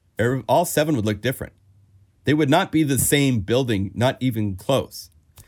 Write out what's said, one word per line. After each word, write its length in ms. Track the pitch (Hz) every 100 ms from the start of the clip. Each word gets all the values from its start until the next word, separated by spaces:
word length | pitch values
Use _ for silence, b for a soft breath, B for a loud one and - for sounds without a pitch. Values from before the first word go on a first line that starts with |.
| _ -
every, 260 | 120 131 -
all 160 | 147 175
seven 300 | 147 151 131
would 100 | 107
look 160 | 101
different. 320 | 123 - - _ _ _ _ _ _ _ 131
They 80 |
would 160 | 151 143
not 220 | 165 190
be 120 | 156
the 140 | 143 123
same 400 | - 143 139 120
building, 500 | 92 120 120 101 98 98
not 220 | 131 -
even 360 | 127 110 104 92
close. 540 | - 131 - - - _ _ -